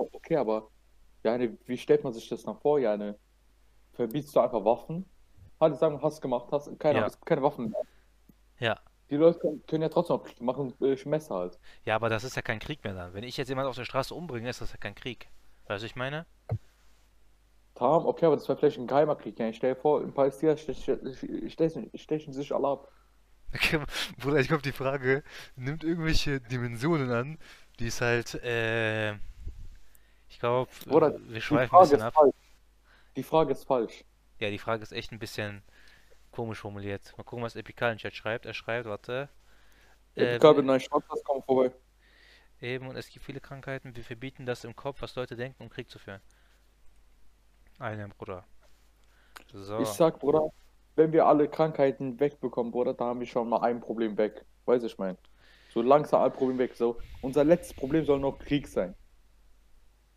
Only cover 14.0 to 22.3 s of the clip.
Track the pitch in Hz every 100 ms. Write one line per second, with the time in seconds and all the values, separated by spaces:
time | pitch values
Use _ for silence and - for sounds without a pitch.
14 | 131 117 170 120 123 - 110 - 104 -
15 | 127 113 - - - - - 101 113 127
16 | 131 151 170 _ - 110 - _ - -
17 | _ _ - _ _ _ _ - 123 165
18 | 120 - 165 135 - 135 147 127 117 135
19 | 151 - 113 101 113 110 131 131 151 143
20 | - - 139 - 156 147 - 131 - -
21 | 135 131 - - - - 160 151 107 -
22 | - 151 151